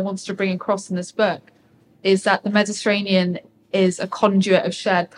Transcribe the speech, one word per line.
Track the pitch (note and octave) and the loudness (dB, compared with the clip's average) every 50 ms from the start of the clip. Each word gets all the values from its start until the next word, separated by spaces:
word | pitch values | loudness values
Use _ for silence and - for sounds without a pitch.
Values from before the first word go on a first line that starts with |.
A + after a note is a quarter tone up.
| F#3+ G3+ | 0 0
wanted | G3 F#3+ - - | -4 -6 -8 -8
to | F#3+ F#3 | -4 -2
bring | G3 F#3+ F#3 F3 | -2 -2 -2 -2
across | - - G3+ G3 G3 - | -2 -2 -2 -2 -4 -6
in | F#3 | -6
this | F3+ F3+ - | -6 -6 -6
book | - - G#3+ F#3+ E3 - - _ _ _ _ _ _ _ _ _ _ _ - | -2 0 0 0 0 -4 -10 _ _ _ _ _ _ _ _ _ _ _ 0
is | G3 F#3+ F#3+ - | 2 2 2 2
that | G#3+ G3 - - | 0 0 0 0
the | G#3 G#3 G#3 | 0 2 2
Mediterranean | G#3 G3+ G#3 - - A3 G3+ G3+ G3+ G3 F#3+ F#3 F3+ F3+ F3 E3+ - _ _ _ _ _ - G3 F#3+ | 0 0 -2 -4 -2 0 0 0 0 0 2 2 2 0 -2 -6 -10 _ _ _ _ _ 0 2 2
is | F#3 F3+ - | 2 2 -2
a | - G3 - - | -6 -8 -2 0
conduit | - G#3 G3 G3 F#3+ G#3 F#3+ F3 - | 2 4 4 2 4 4 2 2 2
of | F3 G3 - - | 0 -4 -4 -2
shared | G#3+ F#3+ F3+ E3+ F3 - | 0 0 0 0 -2 -4